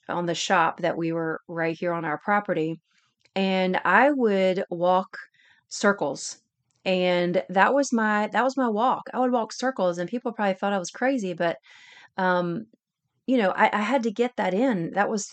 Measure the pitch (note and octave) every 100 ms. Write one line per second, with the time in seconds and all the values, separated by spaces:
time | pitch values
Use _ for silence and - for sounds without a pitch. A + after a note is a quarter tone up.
0 | - E3+ F3 E3 - F#3+ E3 - E3+ -
1 | E3 E3 E3 D#3+ - E3 E3 E3 F3 E3+
2 | D#3+ D3+ - G#3 G#3 E3+ D#3+ E3 _ _
3 | _ _ _ - F#3+ F#3+ F#3 F#3 - F#3+
4 | C4+ C#4+ A3+ G3 F#3 F#3 - F3 F3 F#3
5 | F#3+ - - _ _ _ _ - G#3 G3+
6 | D3 D3+ - - _ _ _ _ - F#3
7 | F3+ F3 F3 F3+ - F#3+ F#3+ C4 C#4 A#3
8 | G#3+ G#3 G#3 F#3+ B3 C4+ B3+ G#3 B3 A3
9 | - - B3+ B3 A3+ - B3 C4 F#3 F3
10 | F3 A#3+ A#3+ A3 G3+ F#3+ G3+ G3+ F3 -
11 | B3+ C4+ F#3+ E3+ E3+ - _ - - -
12 | - - F#3 F3+ F3+ E3+ - _ _ _
13 | _ _ - B3+ F#3+ - G#3+ G#3 G#3 C4+
14 | A3+ G#3 A#3+ - F#3+ F#3 C4+ G3+ E3 -
15 | G3+ G#3+ -